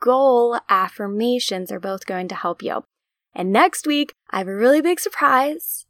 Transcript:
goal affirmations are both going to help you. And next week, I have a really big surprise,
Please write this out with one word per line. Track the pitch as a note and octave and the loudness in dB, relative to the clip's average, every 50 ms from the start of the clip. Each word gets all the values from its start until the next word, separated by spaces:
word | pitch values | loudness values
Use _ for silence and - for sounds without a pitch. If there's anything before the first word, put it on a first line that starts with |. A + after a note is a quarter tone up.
goal | - A#3+ B3+ C4 C#4 C4+ B3 A#3+ A#3+ A#3+ A#3 A#3+ - - | 0 2 4 6 6 6 6 4 4 2 0 -2 -2 0
affirmations | G3+ F#3 F#3+ F3+ - - G#3 G3+ G3+ G#3 A3+ B3 B3 B3 - - G3 F#3 F#3 F3+ | 0 0 0 -2 -4 -8 -8 -6 -2 -2 0 0 0 0 -2 -4 -4 -6 -6 -8
are | G3+ F#3 | -8 -8
both | F3+ G3 F#3+ F#3+ - | -6 -8 -8 -8 -8
going | - F#3+ F3+ F3+ F3+ | -8 -6 -6 -6 -8
to | F#3+ | -8
help | - - F3 E3+ - - | -6 -6 -6 -6 -4 -6
you. | - - - - _ _ _ _ _ _ _ _ _ _ | -6 -6 -6 -8 _ _ _ _ _ _ _ _ _ _
And | - F3+ F#3 | -4 -2 2
next | G3 A#3 E4 F4+ - - - | 4 4 4 2 0 -2 -4
week, | D4+ D4 D4 D4 D4 - _ _ - | -2 0 0 -2 -4 -6 _ _ -8
I | - F#3+ | -8 -6
have | F#3 F#3 | -6 -6
a | G3 | -2
really | G3+ A#3 B3+ C#4+ D#4 | 2 4 4 4 4
big | D4 E4+ F4+ - | 4 2 0 0
surprise, | - G4 - - D4+ C4+ C4 B3+ C4+ D4 D#4 E4+ - - - - - _ | -4 -6 -4 0 2 2 4 4 2 0 -2 -6 -8 -10 -10 -12 -12 _